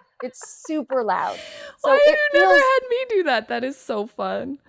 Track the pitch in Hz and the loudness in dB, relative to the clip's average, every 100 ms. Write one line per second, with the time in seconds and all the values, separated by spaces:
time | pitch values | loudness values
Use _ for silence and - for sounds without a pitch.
0 | _ - 247 - - - - 311 240 262 | _ -14 -14 -12 -20 -18 -8 -6 -4 -4
1 | 214 180 190 190 - - - - 571 554 | -2 -2 -4 -8 -14 -18 -20 -4 2 6
2 | 587 605 587 571 571 571 523 523 508 480 | 6 4 2 4 6 6 4 2 0 -4
3 | 508 403 320 226 220 240 254 277 - 214 | -2 -2 0 -2 -2 -6 -6 -8 -6 -6
4 | 214 - 190 196 254 285 | -6 -8 -6 -6 -8 -12